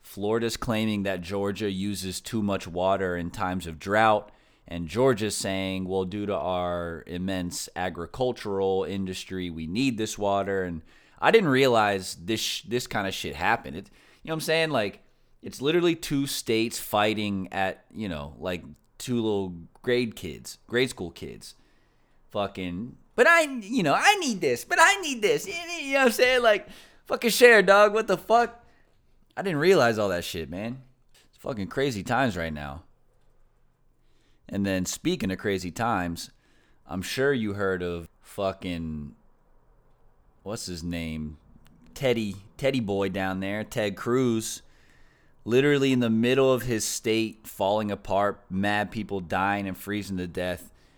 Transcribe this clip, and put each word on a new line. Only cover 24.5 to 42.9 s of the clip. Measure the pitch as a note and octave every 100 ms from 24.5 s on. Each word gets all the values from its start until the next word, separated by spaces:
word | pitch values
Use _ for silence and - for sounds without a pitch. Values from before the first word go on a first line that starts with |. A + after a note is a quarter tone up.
| A#2+ -
but | F4
I | E4 G4+
need | E4 B3+
this." | G#3 D3+ -
You | E4+ E4+ E4+ C#4+
know | C#4
what | C4
I'm |
saying? | A3+ B3+ B3+
Like, | A#3 G#3 - - - - -
fucking | - A#3
share, | - B3 A3+
dog. | F#3 G3 G#3
What | G#3 A3
the | F#3
fuck? | - A3+ A#3 - - _ _ _ _ _ _ -
I |
didn't | F#3+ D#3
realize | D3 F#3 A#2+ A2
all | G#2
that | F2 E2+
shit, | E2+ D2+
man. | F2 A2 C3 C3 _ _ - _
It's | _
fucking | - B2 F#2
crazy | - C#3 G#2+
times | F2+ A#2+ C3+ F2+
right | E2
now. | D2+ C#2+ C#2 - _ _ _ _ _ _ _ _ _ _ _ _ _ _ _ -
And | G2+ G2+
then, | F#2+ F2+
speaking | - D#3 F3 G2
of | F#2
crazy | G#2+ F#2+ F2+
times, | D#2+ A#2 G#2+ F2 E2+ - _ _ _ _ _ -
I'm | F2+
sure | F2 - C3+
you | C#3 G#2+
heard | G2+ G2 F#2
of | F2 F2 D#2+ _
fucking, | - - F#2+ F#2 F#2 E2+ E2 D#2 D2 - _ _ _ _ _ _ _ _ - _ _ _
what's | F#2+ A2+ -
his | F2
name? | E2+ E2+ E2 D#2+ D2+ D2+ _ - - - -
Teddy, | - C3+ A#2 A2 F#2+ G2 -
Teddy | C3+ C3+
boy | G#2